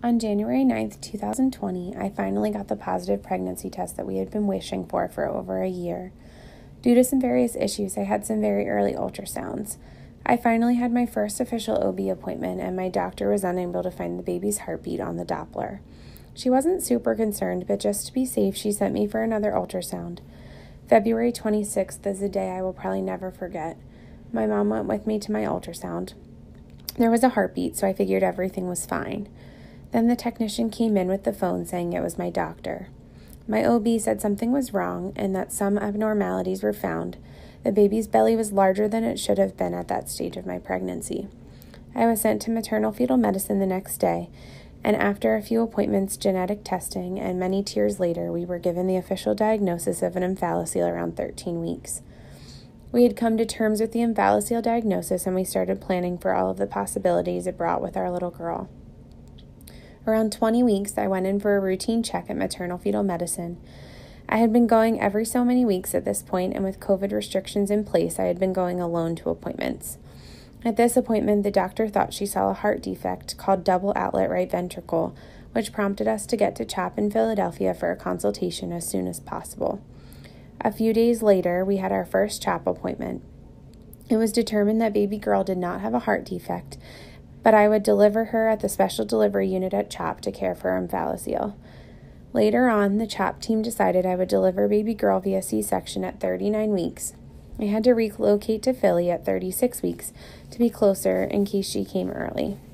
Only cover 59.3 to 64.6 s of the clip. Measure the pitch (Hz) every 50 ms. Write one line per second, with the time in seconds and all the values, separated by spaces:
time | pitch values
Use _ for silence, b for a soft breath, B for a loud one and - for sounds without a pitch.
59.3 | - - - - - - - B B B B B B B B - 220 220 220 220
60.3 | 202 - - 220 226 240 247 240 208 196 202 202 - - 208 196 190 190 185 190
61.3 | 196 202 202 208 202 202 196 190 190 190 - - 226 233 226 - - 175 175 -
62.3 | - - 190 180 - - 180 175 180 180 - 202 202 208 208 196 180 170 175 170
63.3 | - - 175 170 175 - B B B B B B B B B B B B B -
64.3 | 214 220 226 233 214 240